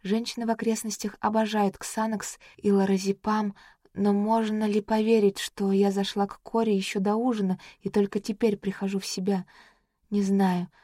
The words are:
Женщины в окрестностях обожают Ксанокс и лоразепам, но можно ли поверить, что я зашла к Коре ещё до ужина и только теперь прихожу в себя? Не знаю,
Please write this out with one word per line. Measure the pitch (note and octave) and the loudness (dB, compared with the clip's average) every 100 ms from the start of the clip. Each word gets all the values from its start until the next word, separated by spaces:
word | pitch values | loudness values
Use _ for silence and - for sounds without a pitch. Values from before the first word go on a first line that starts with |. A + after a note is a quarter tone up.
Женщины | F#3+ A3 A#3+ - A3+ | -2 -2 -2 -6 -4
в | |
окрестностях | A3+ A3 A3 A3 G3 G#3 - | -2 -2 -2 -6 -6 -8 -4
обожают | G#3+ A3 A3 G#3+ G3+ - | -2 0 0 0 0 -2
Ксанокс | - - A3 G#3+ - - - - | -10 -6 -4 -4 -8 -14 -20 -4
и | G#3 | 2
лоразепам, | G3 F#3+ G3 G3 G3 G#3+ G#3+ G#3 G3+ - _ _ | 4 4 2 0 -2 0 -2 -2 -6 -20 _ _
но | - G3+ | -2 2
можно | G3+ G#3 A3+ A3 G#3+ | 2 2 2 2 0
ли | G#3+ G#3 | 0 0
поверить, | G3+ A3 G#3+ A3+ G3+ G3 | 0 0 4 4 4 0
что | - - G3 | -10 -4 0
я | G3 G3+ | 4 4
зашла | G3 G3 G#3 G3+ | 2 -2 -2 -4
к | - | -4
Коре | - A3+ A3+ G3 | -4 0 2 0
ещё | F#3+ G#3 | 0 -2
до | G3 G#3+ | 0 0
ужина | B3+ A3+ G3 F#3 - - | 0 0 0 -2 -6 -12
и | G3 | -2
только | G#3 G3+ G#3 | 0 0 -2
теперь | - G3+ A3+ G3+ | -6 0 0 0
прихожу | G3 F#3+ G3 G3 | -6 -4 -4 -4
в | F#3+ | -6
себя? | - F#3+ G3 F3+ - - _ _ _ _ | -6 -2 -2 -4 -18 -20 _ _ _ _
Не | G3+ | -2
знаю, | G3 G3 F#3+ F3+ F3+ _ | 2 2 2 0 -4 _